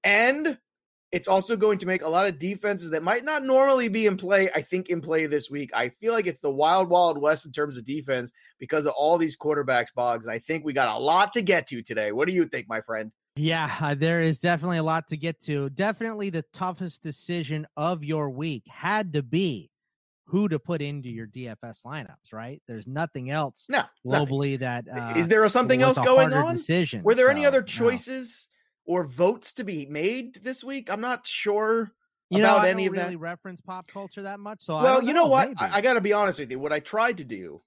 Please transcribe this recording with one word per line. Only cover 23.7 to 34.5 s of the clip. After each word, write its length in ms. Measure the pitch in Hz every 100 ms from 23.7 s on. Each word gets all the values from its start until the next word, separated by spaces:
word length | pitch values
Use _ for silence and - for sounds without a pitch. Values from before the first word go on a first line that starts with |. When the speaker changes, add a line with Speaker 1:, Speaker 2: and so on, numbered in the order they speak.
| - - _
Speaker 1:
nothing. 240 | 123 131 143
Speaker 2:
globally 300 | 139 143 135
that, 260 | 127 120 120
uh, 220 | 123 117 139
Speaker 1:
Is 120 | 170
there 200 | 214 214
something 320 | 247 247 254
Speaker 2:
was 160 | 262 262
Speaker 1:
else 20 |
Speaker 2:
a 60 |
Speaker 1:
going 280 | 254 262 254
Speaker 2:
harder 160 | 262 311
Speaker 1:
on? 80 | 339
Speaker 2:
decision, 460 | 294 170 160 220
Speaker 1:
Were 120 | 180
there 160 | 240 254
any 120 | 294
Speaker 2:
so, 60 | 285
Speaker 1:
other 120 | 269
Speaker 2:
no. 60 | -
Speaker 1:
choices 840 | 226 233 247 240 262 240 - - _ _ _ -
or 140 | 175
votes 500 | 156 123 180 233 -
to 100 | -
be 200 | 208 165 139
made 580 | 147 180 247 254 220
this 180 | 214 262
week? 300 | 240 277 226
I'm 80 | 202
not 260 | 240 247 -
sure 640 | - 208 208 214 226 220 _ _ _ _
Speaker 2:
You 80 | 190
know, 160 | 220
Speaker 1:
about 120 | 208 202
Speaker 2:
I 40 |
Speaker 1:
any 140 | 190
Speaker 2:
don't 100 | 190
Speaker 1:
of 20 | 185
that. 80 | 175
Speaker 2:
really 100 | 170
reference 440 | 165 175 190 175
pop 280 | - 185 180
culture 340 | 196 196 -
that 160 | 196 202
much, 240 | 202